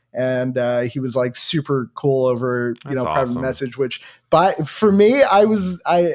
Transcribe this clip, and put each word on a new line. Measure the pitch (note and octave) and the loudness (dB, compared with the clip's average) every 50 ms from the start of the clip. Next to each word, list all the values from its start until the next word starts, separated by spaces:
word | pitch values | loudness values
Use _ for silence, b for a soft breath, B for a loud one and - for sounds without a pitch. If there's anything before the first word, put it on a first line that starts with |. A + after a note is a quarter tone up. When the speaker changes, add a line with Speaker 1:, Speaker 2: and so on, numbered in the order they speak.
| _ _ - | _ _ -6
Speaker 1:
And, | - B2+ C3 C3 B2+ B2+ C3 B2 | -4 -4 -2 -2 -2 -4 -2 -2
uh, | B2+ A#2+ A#2+ B2 B2 B2 | -2 -2 0 0 -2 -2
he | A#2+ - C#3 | -2 -4 -6
was, | C3 B2+ A#2 | -6 -4 -2
like, | C3 B2 B2+ A#2+ | -2 -2 -2 -2
super | - - - E3+ D#3 C#3+ - C#3 C3 A#2+ - - | -4 -4 -2 -2 -4 -2 -2 -4 -4 -4 -6 -10
cool | - - C#3+ C3+ C3 B2+ | -4 -2 0 0 2 2
over, | B2+ B2 A#2 B2+ B2 B2 B2 A#2+ A#2+ A#2 - - | 0 0 0 -2 -2 -2 -2 -2 -4 -6 -8 -8
you | C#3 | -6
Speaker 2:
That's | C3+ B2+ B2 | -4 -4 -2
Speaker 1:
know, | |
private | - - C#3+ C3 A#2+ | -2 0 -2 -2 -2
Speaker 2:
awesome. | A#2+ B2 C3 | -2 -4 -4
Speaker 1:
message, | C3 B2 - C#3 B2 A#2+ | -4 -4 -4 -6 -8 -4
which, | C3 C3+ B2+ - - B B B B B - | -4 -4 -4 -4 -12 B B B B B 2
by, | - D#3 F3+ G3 - | 2 4 4 4 2
for | - D#3 - - - A3 G#3 | 0 -4 -6 -4 0 2 2
me, | G3 G3 G#3 A3 C4 C#4+ | 4 6 4 4 6 4
I | C4+ - F#3+ G3+ G#3+ | 4 4 6 4 4
was, | A3 A3 G#3 F#3 F#3 F3+ - - | 4 2 0 -2 -4 -6 -6 -2
I, | D3 E3+ F3 F3 E3+ C#3 | 0 2 2 2 0 0